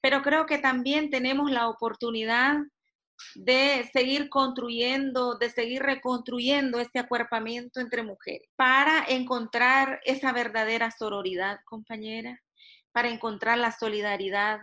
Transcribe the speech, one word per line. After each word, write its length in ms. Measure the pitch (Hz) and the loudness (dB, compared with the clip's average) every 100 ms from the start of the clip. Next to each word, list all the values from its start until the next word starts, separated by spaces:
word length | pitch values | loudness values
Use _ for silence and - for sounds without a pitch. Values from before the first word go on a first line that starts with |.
pero 180 | 269 269 | 2 2
creo 240 | 269 311 | 2 2
que 140 | 311 294 | 2 0
también 500 | 269 254 247 294 302 | 0 0 0 0 0
tenemos 420 | 262 254 269 285 | -2 0 0 0
la 160 | 254 233 | 0 -2
oportunidad 920 | 220 226 220 233 226 220 233 262 294 294 _ _ _ _ _ - | -2 -6 -4 -4 -4 0 2 2 2 -4 _ _ _ _ _ -20
de 540 | - 190 254 277 269 247 | -6 2 4 4 2 0
seguir 380 | 262 254 277 285 | 0 2 0 0
construyendo, 1080 | 277 262 254 240 233 247 269 269 254 247 226 | 0 0 -2 -6 -2 0 0 -2 0 -2 0
de 100 | 233 | -2
seguir 340 | 233 233 262 | -2 -4 -2
reconstruyendo 960 | 262 269 254 247 240 247 240 285 269 240 | -2 -2 -2 -4 -4 -2 2 2 2 -2
este 200 | 247 254 | -4 -4
acuerpamiento 840 | 247 240 233 226 220 240 247 254 | -2 -2 -2 -4 -4 -8 -10 -8
entre 220 | 240 240 | -6 -4
mujeres 440 | 220 190 - - _ | -6 -10 -12 -12 _
para 520 | - 254 269 285 320 - | 2 6 6 6 4 2
encontrar 920 | 254 254 247 226 240 247 269 269 262 | -2 0 -4 -2 2 6 6 4 0
esa 260 | - 269 269 | -2 0 0
verdadera 580 | 247 233 220 220 226 226 | 0 -2 -2 0 0 -2
sororidad, 680 | - 214 202 190 180 190 202 | -2 -6 -4 -4 -2 -4 -6
compañera, 720 | - 226 220 220 214 226 233 247 _ _ - - _ | -12 -16 -12 -12 -10 -10 -10 -16 _ _ -20 -20 _
para 160 | 233 240 | 0 0
encontrar 480 | 226 226 208 226 233 | -2 -6 -4 0 2
la 160 | 240 | 0
solidaridad 880 | 220 220 208 208 202 190 202 208 214 | -2 -4 -2 -2 -2 -2 0 0 -2